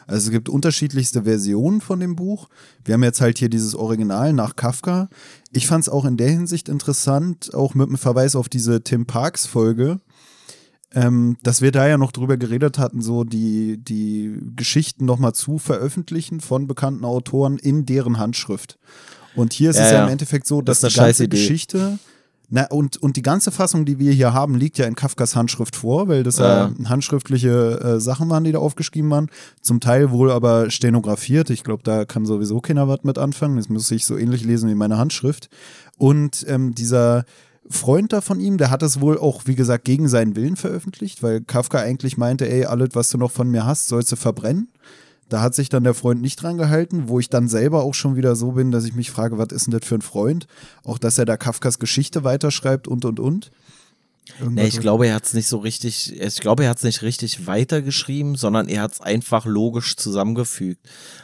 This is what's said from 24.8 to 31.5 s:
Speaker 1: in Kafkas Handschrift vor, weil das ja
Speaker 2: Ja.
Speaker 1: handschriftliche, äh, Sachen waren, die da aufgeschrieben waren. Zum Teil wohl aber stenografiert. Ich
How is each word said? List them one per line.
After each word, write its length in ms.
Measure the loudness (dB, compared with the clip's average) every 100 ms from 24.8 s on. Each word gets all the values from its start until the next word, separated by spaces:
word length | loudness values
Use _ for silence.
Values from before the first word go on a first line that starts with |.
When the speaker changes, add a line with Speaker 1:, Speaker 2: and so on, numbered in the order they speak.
Speaker 1:
in 100 | -2
Kafkas 400 | 0 -4 -2 0
Handschrift 420 | 2 0 -2 -6 -4
vor, 320 | -2 0 2
weil 160 | 2
das 120 | 2 4
ja 320 | 6 6 2
Speaker 2:
Ja. 60 | -2
Speaker 1:
handschriftliche, 960 | -2 -2 0 -2 0 2 4 4 2 0
äh, 180 | 0 0
Sachen 300 | 0 -2 0
waren, 160 | 0
die 80 | 2
da 60 | 0
aufgeschrieben 520 | 0 -2 -6 -2 0
waren. 200 | 2 0 -6 -20 _
Zum 180 | 0 2
Teil 300 | 4 4 4
wohl 200 | 4 4
aber 400 | 4 4 4 2
stenografiert. 800 | 0 2 2 2 -4 0 0
Ich 160 | 2